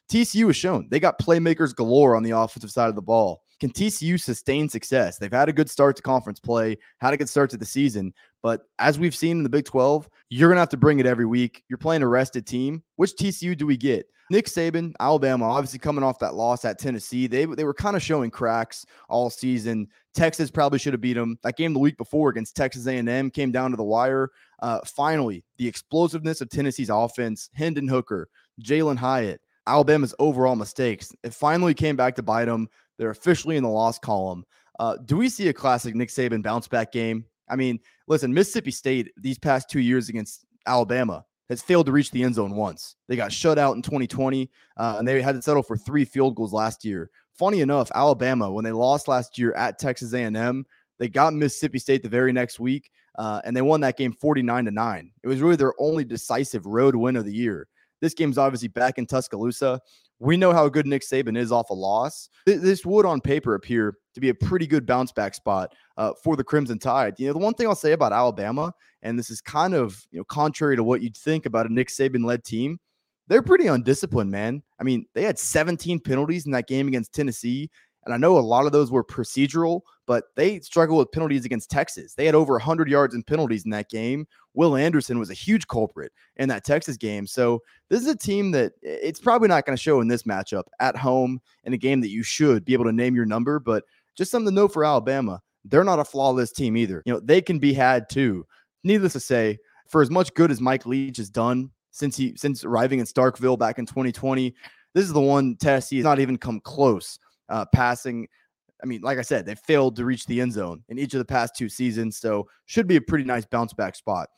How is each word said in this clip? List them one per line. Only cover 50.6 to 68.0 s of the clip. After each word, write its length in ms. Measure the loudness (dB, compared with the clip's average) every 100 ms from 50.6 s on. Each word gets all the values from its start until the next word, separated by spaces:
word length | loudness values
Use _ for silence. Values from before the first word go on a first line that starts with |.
| -8 _ _ -2
they 100 | 0
got 240 | 4 2
Mississippi 460 | 4 0 0 -4 -4
State 240 | 0 0
the 60 | 2
very 240 | 0 2
next 260 | 2 -2 -4
week, 320 | -4 -4 -6 _ _ -10
uh, 240 | -6 -6
and 120 | -4 0
they 60 |
won 180 | 2 2
that 160 | 2 0
game 160 | -4
forty-nine 520 | -2 0 0 0 0
to 80 | -2
nine. 400 | -2 -4 -4 -10 _
It 60 | -4
was 120 | 0
really 160 | 2 4
their 180 | 2 0
only 260 | -2 -2
decisive 640 | -4 -6 -4 -4 -2 -6 -4
road 300 | 2 4 4
win 180 | 2
of 100 | -2
the 80 | -4
year. 360 | -4 -4 -4 -10 _ _ -4
This 140 | -4
game's 240 | 0 -2 2
obviously 300 | 2 0 -6
back 300 | 0 0 0
in 80 | -4
Tuscaloosa. 760 | -4 -4 -4 -4 -2 -2 -2 _ _ _ -6
We 160 | 0 4
know 160 | 6
how 160 | 6 4
good 180 | 4 0
Nick 160 | -2
Saban 360 | -2 -2 -2 -2
is 140 | 0
off 180 | 0 0
a 40 |
loss. 540 | -4 -2 0 -2 -6 -20 _ 2
Th-, 140 | 4
this 240 | 4 0
would, 220 | 2 2 4
on 140 | 2
paper, 340 | 0 -2 0
appear 420 | -2 0 0 0 -2 _
to 60 | -4
be 100 | -2
a 40 |
pretty 320 | 0 0 -2 0
good 180 | 0
bounce-back 480 | 2 0 -2 -4 -6
spot, 380 | -6 -2 -2 -2 _ _ -6
uh, 160 | -4 -4
for 100 | -2
the 80 | -2
Crimson 360 | 0 0 0 -4
Tide. 360 | -2 0 0 -2
You 100 | -4
know, 40 |
the 40 | -2
one 160 | -2
thing 140 | 0 0
I'll 80 | 0
say 160 | 2
about 200 | 2